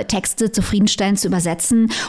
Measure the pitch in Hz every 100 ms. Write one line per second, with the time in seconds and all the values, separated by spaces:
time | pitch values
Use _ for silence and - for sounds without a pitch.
0 | - 196 - - 220 220 - 208 214 -
1 | 202 202 185 180 170 175 - 226 220 -